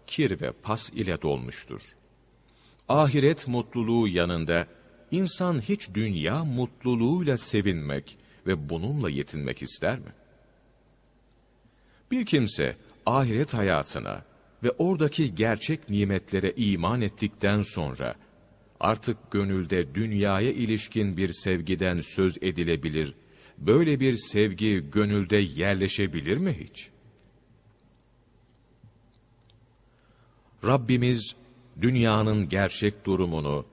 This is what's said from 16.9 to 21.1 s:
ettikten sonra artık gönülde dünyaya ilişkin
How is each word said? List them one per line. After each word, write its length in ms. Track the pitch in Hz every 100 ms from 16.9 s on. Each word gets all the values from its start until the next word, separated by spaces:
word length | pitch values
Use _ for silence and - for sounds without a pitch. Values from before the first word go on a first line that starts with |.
| 123
ettikten 640 | 101 - 107 - 101 104
sonra 520 | 98 - 76 64 62 - _ _ _ _ _ -
artık 500 | - 110 - 110 -
gönülde 640 | 101 98 95 85 92 71
dünyaya 580 | 76 113 101 101 98 117
ilişkin 640 | - 113 110 - 113 101